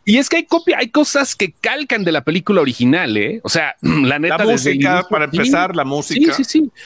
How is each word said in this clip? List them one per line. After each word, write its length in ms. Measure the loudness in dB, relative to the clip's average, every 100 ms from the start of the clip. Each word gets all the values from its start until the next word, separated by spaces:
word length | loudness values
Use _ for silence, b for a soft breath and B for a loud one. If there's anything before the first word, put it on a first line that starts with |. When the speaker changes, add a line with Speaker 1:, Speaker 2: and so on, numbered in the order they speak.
| 0
Speaker 1:
Y 100 | 2
es 140 | 2
que 80 | -2
hay 60 | 0
copia, 320 | -2 0 -2
hay 100 | 0
cosas 480 | 0 2 0 -2 -4
que 160 | -6
calcan 500 | -4 -6 -6 -4 -2
de 100 | 0
la 100 | -2
película 380 | -2 -4 0 2
original, 520 | 2 2 2 2 0 -2
¿eh? 220 | -2 -4
O 80 | -4
sea, 260 | -2 -2 -4
<clears throat> 40 |
la 360 | -2 0 0 0
neta, 200 | 0 0
Speaker 2:
La 80 | 2
Speaker 1:
desde 240 | 0 0
el 60 | 0
Speaker 2:
música, 160 | 2
Speaker 1:
inicio, 160 | 0 0
Speaker 2:
para 200 | -2 -2
Speaker 1:
sí. 60 | 0
Speaker 2:
empezar, 400 | 2 2 0 -2
la 60 |
Speaker 1:
Sí, 60 | -2
Speaker 2:
música. 440 | -4 -4 2 2
Speaker 1:
sí, 100 | 2
sí. 260 | 0 0 0 B